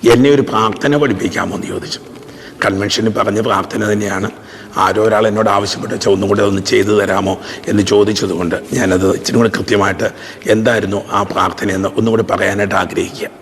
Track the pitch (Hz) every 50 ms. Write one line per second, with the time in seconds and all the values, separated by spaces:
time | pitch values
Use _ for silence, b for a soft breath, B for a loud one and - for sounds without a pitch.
0 | 101 113 117 120 131 143 143 139 117 - - 110 110 110 98 - - 143 147 147
1 | 151 139 107 92 - 101 85 - 90 - - - - - 95 - - - - -
2 | - - - - - B B B B B B B - 110 98 95 104 101 - -
3 | 110 110 104 120 117 107 101 107 113 - 101 98 92 - - 110 104 104 104 104
4 | 104 101 98 95 101 113 - - B B B B B B B - 101 92 95 107
5 | 107 113 110 104 113 110 104 107 110 107 101 101 101 98 - - - - - 101
6 | - 107 98 95 101 98 101 104 - 104 98 98 95 - 123 104 101 101 104 104
7 | 101 95 95 98 98 95 95 - B B B B B - - 104 101 95 104 104
8 | 104 101 110 - - 98 90 82 90 85 82 - - - - 127 117 95 95 92
9 | 92 95 87 - - - 120 123 117 113 - - - - 92 101 101 98 95 80
10 | 110 107 - B B B B B B - 107 107 110 120 120 110 101 95 92 101
11 | - - - 98 101 95 - - 95 95 - - - 101 - 95 98 98 - -
12 | 110 113 110 110 110 - 104 92 98 95 98 101 104 98 95 95 92 85 - -
13 | 87 - - - 104 - - -